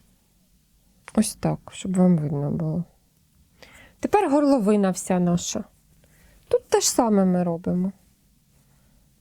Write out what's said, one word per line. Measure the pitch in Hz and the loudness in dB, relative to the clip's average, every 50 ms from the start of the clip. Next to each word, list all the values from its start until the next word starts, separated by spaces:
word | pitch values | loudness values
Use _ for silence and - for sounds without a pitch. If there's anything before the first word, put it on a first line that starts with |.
| _ _ _ _ _ _ _ _ _ _ _ _ _ _ _ _ _ _ _ _ - - - | _ _ _ _ _ _ _ _ _ _ _ _ _ _ _ _ _ _ _ _ -16 -8 -2
Ось | 226 214 - - | -2 -2 -2 -4
так, | - - 165 156 - - - | -6 -4 -4 -4 -4 -10 -16
щоб | - - - 190 185 | -18 -12 -8 -4 0
вам | 185 180 180 175 156 | 2 4 4 4 2
видно | 151 143 160 143 143 156 | 0 -2 -4 -4 -4 -4
було. | - 170 165 156 156 175 170 - _ _ _ _ _ _ _ _ _ _ _ _ _ _ - - - - - - _ - | -4 -4 -4 -4 -4 -6 -6 -10 _ _ _ _ _ _ _ _ _ _ _ _ _ _ -20 -20 -20 -20 -20 -20 _ -8
Тепер | - 254 - 415 392 294 | -4 0 0 2 2 2
горловина | 269 302 294 277 277 254 190 208 214 208 196 190 | 2 2 4 4 2 2 2 2 2 2 2 0
вся | 185 - - - 185 180 | -2 -2 -4 -2 -2 0
наша. | 180 175 170 175 - - - 208 196 _ _ _ _ _ _ _ _ _ _ _ _ _ _ _ _ - | 0 0 0 0 -2 -4 -8 -8 -10 _ _ _ _ _ _ _ _ _ _ _ _ _ _ _ _ -2
Тут | - 523 - - | -2 -2 -2 0
те | - 403 | -2 0
ж | - - | 0 0
саме | - - 247 226 214 196 190 | 0 0 2 2 4 4 4
ми | 185 180 180 | 4 2 0
робимо. | 175 175 170 165 180 180 175 180 185 196 - _ _ _ _ _ _ _ _ _ _ _ _ _ _ _ _ _ _ _ _ _ _ _ _ _ | 0 -2 -4 -4 -4 -4 -2 -2 -2 -4 -6 _ _ _ _ _ _ _ _ _ _ _ _ _ _ _ _ _ _ _ _ _ _ _ _ _